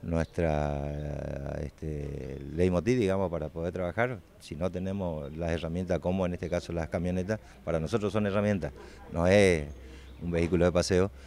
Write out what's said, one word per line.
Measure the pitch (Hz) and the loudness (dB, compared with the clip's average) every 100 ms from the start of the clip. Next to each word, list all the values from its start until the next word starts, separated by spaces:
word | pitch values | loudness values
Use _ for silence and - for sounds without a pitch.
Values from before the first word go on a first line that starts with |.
nuestra, | - 82 80 - 82 76 73 71 71 73 73 71 71 69 69 71 | 0 0 0 0 2 2 0 -2 -4 -4 -6 -6 -6 -6 -6 -6
este, | 76 - 80 76 71 71 65 69 69 | -8 -8 -8 -6 -6 -8 -8 -10 -8
leitmotiv, | 76 92 90 82 127 | 2 4 4 2 2
digamos, | 101 95 92 | 2 2 0
para | 82 76 | -2 -6
poder | 82 85 | -4 -4
trabajar. | 90 90 90 123 117 - - | -2 -4 0 -2 -2 -12 -20
Si | - | -14
no | 73 90 | -4 -2
tenemos | 90 92 98 92 78 71 78 | -2 -4 -2 -4 -4 -6 -4
las | 82 | -2
herramientas, | 82 80 85 92 87 | -2 -2 -4 0 0
como | 87 92 90 | 0 0 0
en | |
este | 87 87 | -2 -2
caso | 87 - | -2 -2
las | 82 80 | -4 -2
camionetas, | 92 87 90 92 107 - - | -2 0 -2 -2 -4 -6 -14
para | - 82 | -2 -2
nosotros | 78 113 101 | 0 0 0
son | 101 104 | 0 0
herramientas, | 98 104 101 76 - - - - | 2 2 0 -2 -8 -18 -18 -8
no | 80 87 | 0 6
es | 101 98 85 73 73 - - - - | 8 8 6 0 -8 -16 -18 -18 -10
un | 87 | -2
vehículo | 85 85 87 87 | 0 2 4 6
de | |
paseo, | 85 85 92 95 - | 4 4 4 4 -2